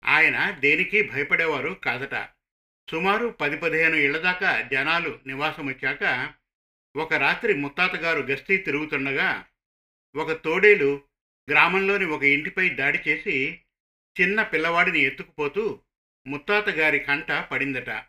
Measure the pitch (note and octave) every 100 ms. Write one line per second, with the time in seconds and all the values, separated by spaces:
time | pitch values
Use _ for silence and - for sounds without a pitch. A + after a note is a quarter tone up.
0 | - C#3 D#3 B2 E3+ F3 C#3 D#3 F#3 G#3
1 | G#3 C3+ C#3+ F3 - C#3+ C#3 F#3+ C#3 B2
2 | C3+ A#2 G#2 _ _ _ _ _ - D#3+
3 | F#3 G#3+ A#3 - C#3+ D3+ E3 D3+ E3 D#3
4 | C#3+ D3+ F3+ F3+ F#3+ A#2+ A#2+ C3+ C#3+ E3+
5 | E3+ C#3+ C3+ C3+ D3+ D3+ C#3+ C3 C#3 C#3+
6 | G3 B2+ C#3 - _ _ _ _ _ C3+
7 | D#3 D#3 C#3 F3 - D3 C#3+ D#3+ F#3 E3+
8 | E3 D#3+ B2 C3+ - F#3+ F#3+ C#3+ D3+ C#3+
9 | C3+ C#3 F3+ A2+ - _ _ _ _ _
10 | _ C#3 D#3+ D#3+ D#3+ F3 G3+ G3+ C#3 C#3+
11 | _ _ _ _ - D3 E3 F#3+ G3 G3+
12 | F#3 D3+ C#3 C#3+ D3+ - F#3 C3+ C#3 B2+
13 | - D3+ G#3 C#3+ C#3 E3+ _ _ _ _
14 | _ - F#3 G#3+ G#3+ D#3 E3 E3+ F#3 D#3+
15 | C#3 C3+ C#3 - C#3+ F#3 A3 A#2 _ _
16 | _ _ C3 C#3+ - G#3 G#3 D#3+ D#3 C#3+
17 | - C#3+ D#3 D3+ F3+ C3 C#3 C3 A#2+ A2